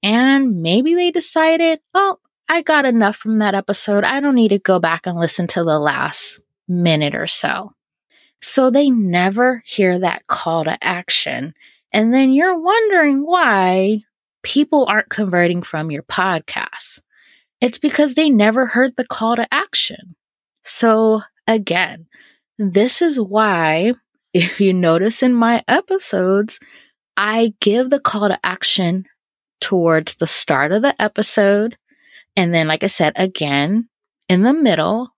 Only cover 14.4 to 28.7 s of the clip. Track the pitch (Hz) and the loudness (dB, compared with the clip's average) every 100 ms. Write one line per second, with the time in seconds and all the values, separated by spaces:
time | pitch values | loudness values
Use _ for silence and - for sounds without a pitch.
14.4 | - 277 294 302 254 214 - - 208 175 | -4 -2 2 2 2 0 -2 -4 0 2
15.4 | 175 175 175 160 160 147 - - 185 170 | 2 0 -6 -8 -6 -8 -8 -4 -2 -2
16.4 | - - - - - - _ _ _ _ | -6 -10 -10 -12 -14 -16 _ _ _ _
17.4 | _ _ 247 - 302 - 294 254 311 247 | _ _ -4 -2 -4 0 0 2 2 4
18.4 | 208 226 247 233 262 254 247 - 226 233 | 4 2 0 0 0 -2 -8 -4 -2 -2
19.4 | 233 277 392 - - - 185 170 _ _ | -2 -4 -4 -4 -6 -8 -20 -20 _ _
20.4 | _ _ - - 233 220 220 220 - _ | _ _ -8 0 2 4 2 0 -4 _
21.4 | - 226 196 175 180 165 165 _ _ _ | -2 -2 0 -2 -2 -6 -20 _ _ _
22.4 | _ _ 202 180 233 - 339 277 202 202 | _ _ 0 2 2 2 0 0 -2 0
23.4 | 214 180 160 160 202 247 _ _ _ 180 | 0 2 0 2 0 -2 _ _ _ -2
24.4 | 175 - 202 185 175 165 196 226 254 247 | -2 0 0 2 2 2 0 0 0 2
25.4 | 233 233 - 277 - 392 - 190 185 196 | 2 0 0 -2 0 -4 -2 -2 0 0
26.4 | 214 - - - _ _ _ - 208 226 | -2 -8 -18 -20 _ _ _ -4 -2 0
27.4 | 233 208 - 214 254 277 - 214 208 - | 0 0 0 2 2 0 -2 -2 -2 0
28.4 | - 185 - | -4 -4 -4